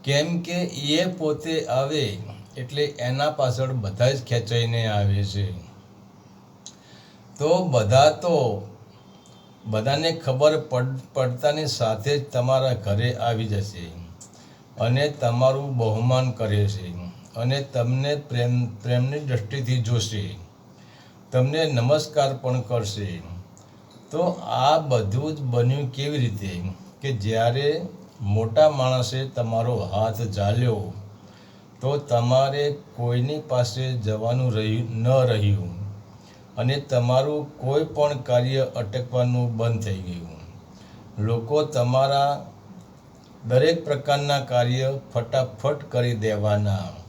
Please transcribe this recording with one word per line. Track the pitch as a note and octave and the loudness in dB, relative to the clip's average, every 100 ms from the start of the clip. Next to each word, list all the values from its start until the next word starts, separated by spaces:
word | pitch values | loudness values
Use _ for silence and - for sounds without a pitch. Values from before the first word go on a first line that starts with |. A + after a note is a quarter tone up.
કેમ | C3 C#3+ E3 E3+ | 0 0 0 -2
કે | E3 F3 F3+ - C#3+ | -2 -4 -4 -4 0
એ | D#3 F#3 | 0 0
પોતે | F3+ D#3 D3 D#3+ D#3+ - | -2 -2 -2 -2 -2 0
આવે | B2 C#3 D3+ A2+ F#2+ - - - C3 | 0 0 0 -2 -6 -12 -14 -16 -12
એટલે | B2 C#3+ D3 - | -8 -2 -2 -2
એના | B2 C3 D3 | -4 0 0
પાછળ | D3+ B2+ B2 C3 | 2 0 0 -2
બધા | B2+ G2+ G2 B2 | -2 -4 2 2
જ | C#3+ | 2
ખેંચાઈને | - A#2+ A#2 A#2 A#2 A#2 A2 | -2 -2 0 0 0 0 0
આવે | G#2 G2+ G2+ | 2 2 2
છે. | G2 G2+ G2 F2+ - - - - - - - - - - - - - - - - - - | 0 -2 -4 -6 -12 -20 -20 -20 -20 -20 -20 -20 -20 -20 -20 -20 -20 -20 -20 -20 -20 -4
તો | D3+ F3+ | 2 2
બધા | F3+ B2 G#2 C3 D3+ | 4 2 6 6 6
તો, | D#3 F3 D#3 B2 G2 G2+ - - - - - - - - - A2 | 4 0 2 2 -2 -8 -18 -20 -20 -20 -20 -20 -20 -20 -16 -4
બધાને | G#2+ A#2 D3 E3 | -2 0 0 0
ખબર | E3 C#3 C3 D3+ D#3 - | -2 -2 4 4 4 -2
પડ-, | B2+ B2+ C3 - | -2 -2 -4 -6
પડતાની | C#3 B2+ B2 D3 D3+ D3+ | -2 -2 0 0 0 -2
સાથે | - A2 A2 C#3 C#3+ | -2 -2 0 0 -2
જ | C3 | 0
તમારા | B2 B2+ C3 C3 | -2 2 2 2
ઘરે | A2 G2+ G2+ A#2+ | 0 0 0 0
આવી | A#2+ A#2 A2+ G#2+ | 0 0 0 -2
જશે | G2+ G2 F2 E2 E2+ F2 - - - - - - - | -4 -4 -10 -12 -14 -16 -18 -20 -20 -20 -20 -20 -4
અને | A2+ B2+ D3 | 0 2 2
તમારું | D3 A#2+ A#2+ C3 C3+ C#3+ B2 | 0 0 4 4 2 -2 0
બહુમાન | A2+ A2 B2 B2+ B2+ | 0 2 2 2 2
કરે | A2 A2 G#2 G2+ | -2 0 2 2
છે | G2+ F2+ F2 F2+ - - A#2 | -2 -8 -10 -12 -16 -14 -4
અને | A#2+ C#3 | -2 -2
તમને | C3+ B2+ A#2+ B2+ C#3+ D3 | -2 -2 0 0 0 -2
પ્રેમ, | - A#2+ A#2+ B2 A#2 G2+ | -4 -2 0 2 -2 -6
પ્રેમની | A#2+ B2 B2+ D3 | 0 0 0 -2
દ્રષ્ટિથી | C#3+ A#2 G2+ C#3 A#2+ B2+ | -2 -2 -2 -6 -2 -2
જોશે, | A2+ A#2 - G#2 F2+ D#2 - - - - - - - - - | 0 0 0 -4 -6 -10 -16 -20 -20 -20 -20 -20 -20 -20 -2
તમને | B2+ C3 D#3 D#3 | 2 2 2 2
નમસ્કાર | B2 A#2+ D3+ D3+ D3 C3+ C3 | 2 4 4 2 0 0 0
પણ | B2+ B2+ | -2 -2
કરશે. | - A#2+ G#2 G#2 F#2+ F2 E2+ F2 - - - - - - - | 0 -2 -2 -4 -6 -6 -10 -14 -16 -20 -20 -20 -20 -20 -8
તો | D3+ F3 - A2 | -2 0 -2 -4
આ | A#2 C3+ D#3+ | 2 4 4
બધું | D3+ B2 G2 A#2+ D3+ D3+ | 4 0 2 -2 -2 -4
જ | |
બન્યું | C3 A#2+ A#2+ C#3 C3+ | -2 2 2 2 -2
કેવી | C3+ C#3+ D3 | -4 -4 0
રીતે | A#2 G2 G2 F2+ F2+ F#2 - - | -2 -2 -6 -6 -6 -8 -16 -8
કે | C#3 | -6
જ્યારે | A#2 G2+ A2 A2+ C3 C#3+ D#3 F#3 - - - | -2 -2 2 2 2 0 -2 -6 -12 -20 -8
મોટા | G#2 G#2 A2+ A2+ D#3 | 0 0 2 6 6
માણસે | D3 B2+ B2+ A#2+ C3 C3+ | 6 0 2 -2 -4 -6
તમારો | B2 A2+ A2+ A#2+ A#2 | -4 -2 0 0 -2
હાથ | F#2 G2 A2 G#2+ | -2 -2 -2 -2
ઝાલ્યો, | A2+ G2 G2+ A#2+ B2 G#2+ F2+ - - - - - - - - - | -4 0 0 2 2 0 -4 -10 -16 -20 -20 -20 -20 -20 -20 -6
તો | C3 C#3+ | -2 -2
તમારે | C#3+ A#2+ A#2+ C3 C3+ C#3+ C#3+ C#3+ - - | 0 0 4 4 4 2 -2 -2 -10 -6
કોઈની | A#2+ A#2+ C3 D3+ | -2 0 0 -4
પાસે | D3+ B2+ A#2+ B2+ C3 B2+ | -2 0 0 -2 -4 -2
જવાનું | G#2 G#2+ A2+ B2+ B2+ | -2 -2 0 0 0
રહ્યું, | G#2+ G#2+ A2+ A2+ A2+ | 0 0 -2 -2 -2
ન | A#2+ | 2
રહ્યું | C3 B2 G#2+ G#2 G2 F2 F2 G2+ - - - - - - - | 4 4 4 2 2 -2 -8 -10 -12 -18 -20 -20 -20 -14 -4
અને | B2 C#3+ | -2 -2
તમારું | C#3+ B2 A#2+ B2+ C#3+ D3+ C#3+ - | 0 0 4 2 2 -2 -6 -6
કોઈ | B2+ C#3+ | 0 0
પણ | E3 D#3 D3 C#3 | 0 0 0 0
કાર્ય | B2+ A#2+ B2+ C3+ | 2 2 4 0
અટકવાનું | B2+ B2 G2+ B2+ A#2+ B2+ B2 B2 A#2+ A2 | 0 -2 -6 -6 -2 0 2 2 0 0
બંધ | A#2 G#2+ | 0 0
થઈ | G2+ F#2 | -2 -4
ગયું. | F2+ F2 E2+ - - - - - - - - - G#2+ | -6 -10 -10 -14 -18 -20 -20 -20 -20 -20 -14 -4 0
લોકો | A#2 A2+ D3+ | 0 0 0
તમારા | D3+ B2+ A#2+ C3 C#3 C#3 C#3+ C#3+ - - - - - - - - - - A2+ | 0 0 2 4 4 2 2 0 -8 -20 -20 -20 -20 -20 -20 -20 -20 -14 2
દરેક | B2+ D#3 E3 D3+ | 4 6 2 -2
પ્રકારના | C3 C3 C#3+ C#3+ C#3+ | -4 0 0 2 0
કાર્ય | C#3 B2 A#2+ B2+ C3 C3+ - | 2 2 2 2 0 -2 -4
ફટાફટ | B2 A2+ C3+ B2+ - C#3 D3 - | -6 -2 -2 -2 -2 -2 -2 -2
કરી | B2 B2 A2+ | -2 0 0
દેવાના | A2 G#2 G#2 G#2 G#2 F#2+ F2+ - | 0 0 2 2 2 0 -4 -12